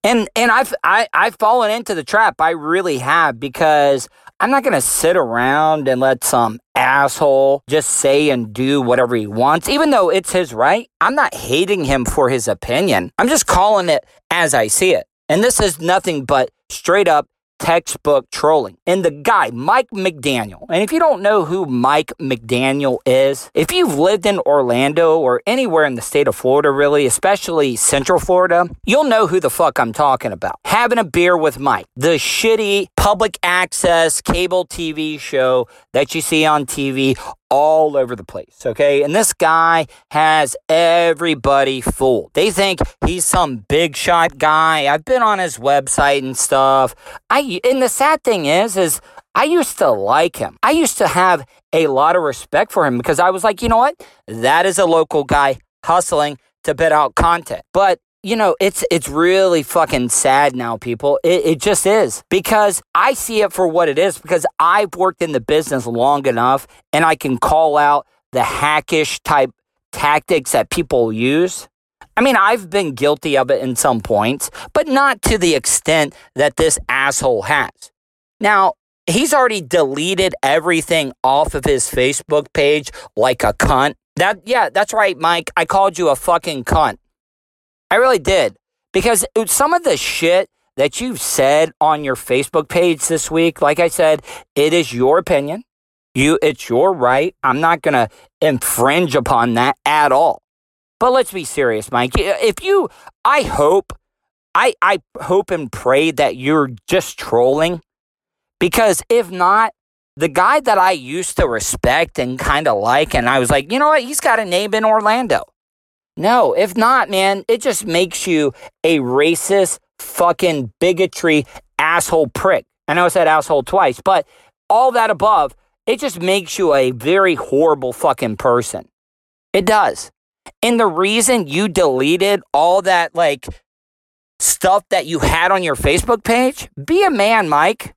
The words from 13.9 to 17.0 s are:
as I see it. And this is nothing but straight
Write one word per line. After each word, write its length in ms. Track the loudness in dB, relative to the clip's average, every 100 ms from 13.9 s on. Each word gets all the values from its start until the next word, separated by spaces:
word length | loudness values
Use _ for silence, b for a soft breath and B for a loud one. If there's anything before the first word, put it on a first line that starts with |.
| -2 b b _
as 220 | -2 0
I 140 | 0 0
see 280 | 0 0
it. 120 | 0 -4 _ -4
And 140 | 0
this 180 | 0 0
is 200 | -2 -2
nothing 440 | -2 0 -2 -6
but 260 | -2 0 0 _ _
straight 400 | -8 0 2